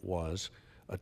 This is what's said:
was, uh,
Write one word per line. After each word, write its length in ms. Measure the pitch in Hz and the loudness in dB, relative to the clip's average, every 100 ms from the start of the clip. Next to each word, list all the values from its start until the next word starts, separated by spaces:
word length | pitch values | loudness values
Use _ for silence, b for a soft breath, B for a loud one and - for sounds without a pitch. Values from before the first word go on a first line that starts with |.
was, 480 | 92 87 80 92 - B B B B | 0 2 2 0 -2 B B B B
uh, 80 | 95 | -6